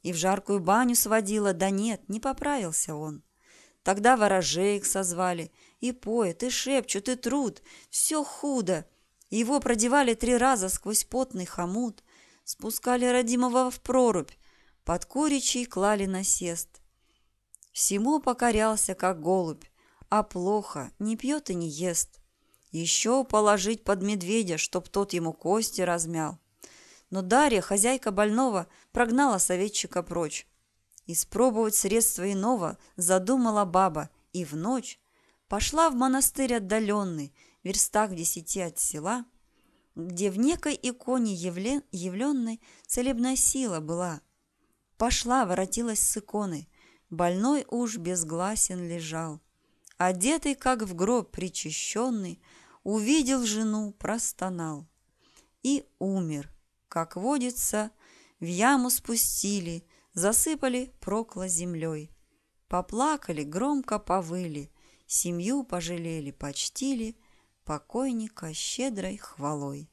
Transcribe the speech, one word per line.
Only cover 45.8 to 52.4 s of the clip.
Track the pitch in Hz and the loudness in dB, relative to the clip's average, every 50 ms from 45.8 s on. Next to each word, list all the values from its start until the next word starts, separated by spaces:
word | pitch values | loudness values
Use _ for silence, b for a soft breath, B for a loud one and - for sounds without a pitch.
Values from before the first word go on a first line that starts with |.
| 233 233 220 208 | -2 -2 0 0
с | - - - | 0 0 0
иконой, | 220 - - - 208 208 196 165 147 156 b b b b b b b b b | -2 -6 -4 -4 -4 -2 -2 -4 -6 -8 b b b b b b b b b
больной | 170 165 175 175 180 185 214 262 294 285 - - | -2 0 0 2 2 2 2 2 2 2 0 -2
уж | - 240 247 226 214 | -2 -2 -2 -2 -4
безгласен | 196 165 170 180 180 170 156 160 165 180 196 220 214 - - 185 180 180 170 | -6 -4 -4 -2 -2 -2 -2 -2 -2 -2 -2 0 0 0 0 -2 -6 -6 -6
лежал. | 170 170 160 156 160 160 165 160 151 151 _ _ _ _ _ _ _ _ _ - _ | -8 -8 -8 -6 -6 -6 -6 -6 -8 -12 _ _ _ _ _ _ _ _ _ -20 _
Одетый, | _ 175 185 185 180 185 254 311 320 - 285 277 | _ 0 2 2 2 2 2 2 2 0 -2 -4
как | - - 254 254 226 | 0 0 0 0 0
в | 214 190 180 | -2 -6 -2
гроб | 165 185 208 247 240 196 _ | 0 2 2 2 2 0 _
причащённый, | - - 185 180 - - - 156 156 - - - - 208 240 262 240 214 190 175 170 b | -8 -8 -8 -6 -6 -8 -8 -6 -6 -6 -6 -4 -2 -2 0 0 -2 -2 -4 -6 -8 b